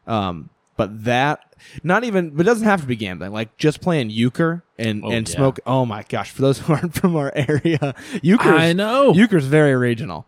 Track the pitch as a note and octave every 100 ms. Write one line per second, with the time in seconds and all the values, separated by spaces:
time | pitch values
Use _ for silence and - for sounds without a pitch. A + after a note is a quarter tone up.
0 | - A2 F#2+ E2+ - _ _ - G2+ A2
1 | A2 B2 C#3+ D#3 _ _ - - D#3 G3+
2 | A#3+ F#3+ E3+ C#3+ F3+ A#3 G#3+ G3 C3+ A#2
3 | G2+ F2+ F#2 G#2+ A2+ - D3+ - F3+ D#3+
4 | A2+ A2 B2 - E3 E3+ - - A2+ G#2
5 | G#2+ A2+ A2 - C3+ - - C3 B2 G#2
6 | - A2 G2+ - C3+ C3+ - C#3+ F3 -
7 | F3+ E3 C#3 - C3 D3 E3 D#3 C#3 -
8 | - A#3 E3 A3+ - D#3+ E3 F3 G#3+ C4
9 | C#4 E3+ A#3 F3 C3+ D3+ D3 B2+ B2 A2+
10 | D3 D#2